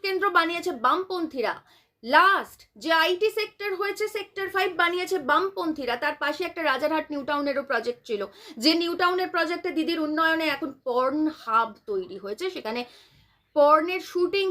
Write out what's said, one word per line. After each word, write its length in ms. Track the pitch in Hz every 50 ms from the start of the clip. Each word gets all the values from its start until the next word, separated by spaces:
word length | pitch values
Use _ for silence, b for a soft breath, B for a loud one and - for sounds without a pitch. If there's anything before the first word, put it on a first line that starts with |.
| -
কেন্দ্র 200 | 392 381 370 392 403 359 349
বানিয়েছে 340 | 330 330 349 339 - 359 294 233 220
বামপন্থীরা। 720 | 254 302 359 381 - 370 359 330 311 - 262 214 190 165 - b b b b b b _ _ -
লাস্ট 560 | 226 277 311 359 392 392 311 220 - - - - _ _ 208
যে 80 | 202 320 330 320 320
আইটি 240 | 339 359 359 427 427 - 440
সেক্টর 320 | 415 415 - - 403 415 381 349
হয়েছে, 240 | 403 403 403 403 427 415 -
সেক্টর 300 | 415 381 - - 392 392 370 -
ফাইভ 160 | 381 392 381 349 339
বানিয়েছে 340 | 349 349 349 359 359 - 381 359 269 254
বামপন্থীরা। 640 | 294 370 381 381 392 381 349 320 311 294 262 240 240 247 302
তার 120 | 294 302 -
পাশে 200 | 294 285 302 370 359 339
একটা 140 | 339 339 311 294
রাজারহাট 360 | 262 254 302 302 320 311 302 -
নিউ 100 | 302 285 262 302
টাউনেরও 340 | 294 285 285 285 262 277 269 277
প্রজেক্ট 300 | 262 233 220 240 240 - - -
ছিল, 140 | 220 202 196 196 B B B B 311 233
যে 100 | 220 320 330 339
নিউ 120 | 339 339 349 349
টাউনের 300 | 359 349 370 370 370 - -
প্রজেক্টে 360 | 339 330 320 349 339 - 359 - 320
দিদির 260 | 285 320 330 320 302
উন্নয়নে 400 | 302 311 320 320 320 320 320 320 302 277
এখন 160 | - 320 277 - - -
পর্ন 360 | 254 233 247 254 269 285 302 311 311 311 -
হাব 300 | - 226 220 226 226 220 208 - _ -
তৈরি 280 | 202 190 185 170 190 196 202
হয়েছে, 220 | 196 214 - 359 381 370
সেখানে 260 | 269 - 214 226 240 240 b b b b b b b b b b b _ _ -
পর্নের 460 | 302 285 294 302 311 311 359 359 359 - -
শুটিং 360 | - 349 359 349 370 392 381 381